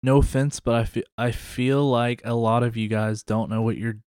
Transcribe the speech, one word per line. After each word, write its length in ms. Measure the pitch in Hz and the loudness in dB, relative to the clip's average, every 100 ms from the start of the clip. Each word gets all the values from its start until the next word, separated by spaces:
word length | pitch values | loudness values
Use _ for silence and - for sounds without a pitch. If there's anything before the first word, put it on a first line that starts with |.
no 160 | 131 139 | 4 4
offense, 420 | 139 131 143 - | 4 2 -2 -2
but 140 | - | 0
I 100 | 117 | 0
fe-, 200 | 113 - - - | 0 -4 -8 -4
I 140 | 120 | -4
feel 580 | 113 - - 127 139 143 | -4 -10 -2 0 2 2
like 320 | 123 120 120 | 2 0 -2
a 100 | - | -2
lot 280 | 117 113 117 | 0 2 2
of 140 | 120 113 | 2 -2
you 100 | 110 | -2
guys 360 | 110 107 107 | 0 -2 -4
don't 260 | - 110 98 | -2 -2 -2
know 140 | 110 | -2
what 160 | 113 - | -2 -2
you're 220 | 113 110 _ | -6 -8 _